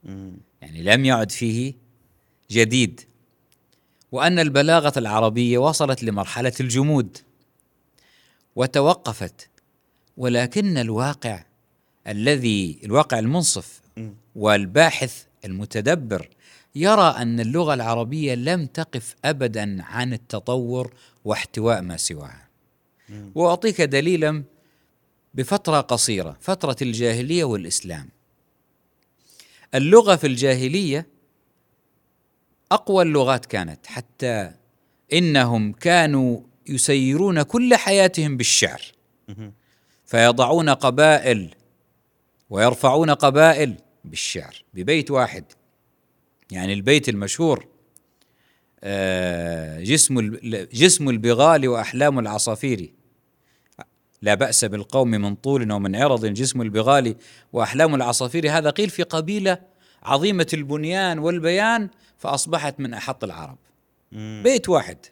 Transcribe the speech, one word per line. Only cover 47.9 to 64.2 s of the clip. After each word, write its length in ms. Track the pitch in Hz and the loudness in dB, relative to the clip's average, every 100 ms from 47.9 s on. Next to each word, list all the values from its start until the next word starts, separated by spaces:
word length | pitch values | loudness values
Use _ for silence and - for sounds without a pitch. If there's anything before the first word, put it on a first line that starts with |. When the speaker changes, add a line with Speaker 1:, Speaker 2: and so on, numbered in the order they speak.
| _ _ _ _ _ _ _ _ _ | _ _ _ _ _ _ _ _ _
Speaker 2:
آه، 960 | 101 101 95 92 90 87 85 82 80 78 | -8 -4 -2 -2 -2 -4 -4 -6 -8 -10
جسم 380 | 92 151 - 131 | -2 2 2 0
ال-، 500 | 107 110 120 110 92 | -2 -6 -8 -8 -8
جسم 400 | 117 180 175 143 | 2 4 4 0
البغال 600 | 117 117 117 147 160 131 | -2 0 4 6 4 2
وأحلام 500 | 117 104 123 147 135 | -2 -4 0 0 0
العصافير. 760 | 107 104 120 110 139 113 85 _ _ _ _ _ _ _ _ - - _ _ _ | -4 -4 -4 -4 -4 -6 -8 _ _ _ _ _ _ _ _ -20 -20 _ _ _
لا 120 | 104 | 0
بأس 300 | 101 127 113 | 0 2 0
بالقوم 440 | 110 104 98 135 127 | -2 -4 -4 0 2
من 260 | 110 101 | 0 -2
طول 380 | 101 135 139 113 | -4 -2 -2 -2
ومن 240 | 104 98 98 | -2 -2 0
عرض 300 | 143 123 110 | 0 0 -2
جسم 360 | 107 131 131 | -4 -4 -4
البغال 540 | 113 107 110 139 120 110 - - _ | -4 -2 2 4 2 -6 -14 -20 _
وأحلام 420 | 120 110 131 160 | -4 -4 2 2
العصافير. 560 | 143 120 123 127 160 151 | 2 -2 -2 -2 -2 0
هذا 200 | 156 151 | 0 0
قيل 200 | 147 208 | -2 -4
في 120 | - | -4
قبيلة 560 | 170 160 160 208 190 180 _ _ _ _ | -4 -4 -4 -2 -2 -2 _ _ _ _
عظيمة 440 | - 139 185 190 160 | -2 0 2 0 -2
البنيان 640 | 156 139 147 151 185 190 165 | -2 -6 -6 -4 -2 -2 -2
والبيان 720 | 156 175 160 180 220 233 202 _ _ _ | -2 -2 -2 0 0 -2 -4 _ _ _
فأصبحت 600 | - 135 160 156 143 139 | -6 -4 -2 -4 -4 -8
من 140 | 131 | -10
أحط 300 | 113 - 131 | -8 -10 -8
العرب. 340 | 104 82 76 - _ _ _ _ _ | -10 -12 -16 -18 _ _ _ _ _
Speaker 1:
مم. 280 | 107 | -16